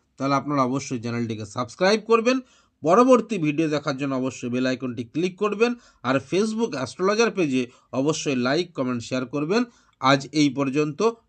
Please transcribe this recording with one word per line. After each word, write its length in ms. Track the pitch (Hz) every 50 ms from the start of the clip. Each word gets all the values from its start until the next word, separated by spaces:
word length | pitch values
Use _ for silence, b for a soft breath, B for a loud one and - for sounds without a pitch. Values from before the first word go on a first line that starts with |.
| _ _ _
তাহলে 180 | - 135 139 139
আপনারা 280 | 139 143 147 147 139
অবশ্যই 380 | 131 123 131 139 - - 135 117
চ্যানেলটিকে 460 | 110 120 117 120 120 110 113 104 110
সাবস্ক্রাইব 540 | 98 - 123 123 120 - - 180 190 220 214 214
করবেন। 340 | 226 226 226 220 247 262 262 254 b b b b b b _
পরবর্তী 560 | 135 151 180 226 254 262 254 226 220 - 226 180
ভিডিও 300 | 156 151 147 151 165 151
দেখার 280 | 151 143 - 156 135
জন্য 180 | 131 143 139 135
অবশ্যই 340 | 127 131 131 123 - - 123
বেল 180 | 120 127 131
আইকনটি 380 | 127 131 123 131 127 117 117 113
ক্লিক 340 | 117 - 151 180 190 180 -
করবেন। 360 | 202 208 208 202 233 240 240 240 b b b b
আর 180 | - 123 135 135 131 -
Facebook 420 | 170 185 220 220 220 220 233 175
অ্যাস্ট্রোলজার 580 | 143 127 131 - - - 185 196 208 220 233 214
পেজে 360 | - 196 170 143 127 127 120 117 b b b b
অবশ্যই 440 | - 127 139 156 156 - - 156 135
লাইক, 360 | 123 120 127 143 170 180 180
কমেন্ট, 300 | - 143 131 127 123 120
শেয়ার 240 | 117 - 131 127 131
করবেন। 380 | 123 147 147 151 156 202 240 247 233 b b b b b -
আজ 280 | 131 131 139 139 139 -
এই 180 | 147 156 147 143
পর্যন্ত 520 | 120 139 139 139 127 151 151 151 143 - 208 233 233 - _